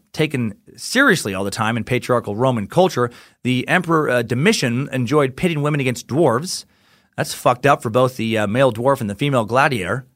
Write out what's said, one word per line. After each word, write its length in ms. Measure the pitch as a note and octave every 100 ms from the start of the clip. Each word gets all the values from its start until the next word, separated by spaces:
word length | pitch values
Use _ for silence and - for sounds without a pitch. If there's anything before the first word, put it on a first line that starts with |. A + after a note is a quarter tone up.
| _
taken 420 | - D#3 C#3 A2+ - _ -
seriously 560 | - B3 C#4 F3+ A2
all 120 | F#2+
the 60 | G2+
time 260 | - A2 A#2
in 80 |
patriarchal 500 | G#2+ B2 - A#2+ G#2+
Roman 320 | G#2 C3 A#2+ G2
culture. 440 | E3 F3+ B2+ A#2+ - - _
The 220 | B2+ B2+ C3
Emperor, 420 | E3+ E3 D#3+ C#3
uh, 120 | B2
Domitian 640 | A2+ A#2+ F3+ A3+ C3 A#2+ D3
enjoyed 440 | C3 A#2 D3 C3+ C3
pitting 260 | F3+ D3+
women 180 | D3 D3+
against 280 | B2+ B2 -
dwarves. 560 | C3+ D#3 A#2 F3+ - - _ _ _ _ -
That's 180 | C#3+
fucked 320 | - C#3 B2 C#3
up 160 | D3
for 80 | A#2+
both 260 | B2 B2+ B2+
the, 220 | A2+ G#2+
uh, 80 | G#2
male 260 | A#2 C3+
dwarf 280 | A2 B2+ C3+
and 80 | G#2
the 60 |
female 300 | G2+ C#3+ C3
gladiator. 600 | G#2 B2 D3+ A#2+ F2+ A#2+ -